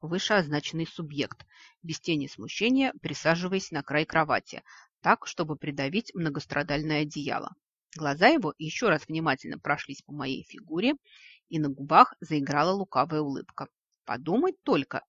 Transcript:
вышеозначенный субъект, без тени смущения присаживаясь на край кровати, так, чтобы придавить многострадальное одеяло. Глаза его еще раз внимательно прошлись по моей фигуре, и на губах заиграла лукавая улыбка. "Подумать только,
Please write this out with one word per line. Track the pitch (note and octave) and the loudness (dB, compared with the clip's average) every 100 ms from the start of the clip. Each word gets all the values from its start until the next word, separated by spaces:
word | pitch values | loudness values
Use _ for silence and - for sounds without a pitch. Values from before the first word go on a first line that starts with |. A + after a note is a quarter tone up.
вышеозначенный | D#3 F3+ - G#3 D3 D3 - D#3+ D#3+ | -6 -2 2 2 2 0 -2 -6 -6
субъект, | - D3+ C#3+ - - - - - _ | -8 -10 -6 -6 -8 -20 -20 -20 _
без | E3 D#3 | -10 -8
тени | - D3+ C3+ | -2 -2 -2
смущения | - G#2 - A3 C4+ C4 - | -8 -10 -2 2 4 2 -2
присаживаясь | D#3+ D3 D#3+ E3 F3+ F#3+ - | -8 -2 2 2 2 -2 -4
на | D#3 | -6
край | - D3 D#3+ | -2 -2 2
кровати, | D#3+ D3+ G#2 - - - - - _ | 2 2 0 -2 -16 -18 -20 -20 _
так, | - A3+ - | 0 0 0
чтобы | - D#3 D3+ | -6 -4 -4
придавить | D3+ C#3+ C3+ G3 - | -6 -4 -2 -2 -4
многострадальное | F#3+ D#3 C#3+ - C#3+ D3 D3 D#3 D3+ | -4 -4 -4 -6 -4 -2 -2 0 0
одеяло. | D3+ D3+ C#3 - - - _ _ _ D3+ | -2 -4 -4 -6 -6 -16 _ _ _ -6
Глаза | D3 D3 G#3+ | -2 6 8
его | D#4+ D#3+ - | 8 2 -4
еще | D#3+ - A3+ | -8 0 2
раз | D#3 - | 2 0
внимательно | D#3+ D#3+ C3+ D#2+ G#2+ | -2 0 -2 -4 -8
прошлись | - D3 - C#3 | -2 -2 -4 -14
по | - | -12
моей | D3 C3+ C3+ | -8 -6 -6
фигуре, | - - - E3 A#3+ C#4+ _ - - - - | -10 -18 -8 -2 0 -2 _ -20 -20 -20 -6
и | D#3+ | -2
на | D3 | -2
губах | C3 C#3+ D#3+ B3+ - | -4 4 8 8 4
заиграла | F3 D3+ C#3 C#3+ E3 | -4 -2 0 2 2
лукавая | G3 F#3+ B2+ D#3 D#3 | 0 -2 0 2 0
улыбка. | D3 C3+ - - C#3 _ _ _ | -2 -4 -8 -12 -12 _ _ _
"Подумать | - A#2+ C#3+ A3 F#4 - | -8 -6 0 2 2 0
только, | - E3+ C3+ C3+ | 0 0 0 -6